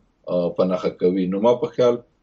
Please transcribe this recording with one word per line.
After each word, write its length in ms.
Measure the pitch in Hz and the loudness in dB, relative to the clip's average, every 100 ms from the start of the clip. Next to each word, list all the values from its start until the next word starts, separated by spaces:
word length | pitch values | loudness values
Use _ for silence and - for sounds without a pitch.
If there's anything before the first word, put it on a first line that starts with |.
| _ _ - | _ _ -4
اه، 200 | 90 87 | -2 -2
په 160 | - | 0
نښه 260 | 92 90 90 - | 0 0 -4 -2
کوي. 260 | 90 95 90 | 0 0 -2
نو 140 | 98 | 0
ما 140 | 113 | 2
په 120 | 123 - | 2 -2
خیال 300 | - 123 120 - _ | 0 0 0 -6 _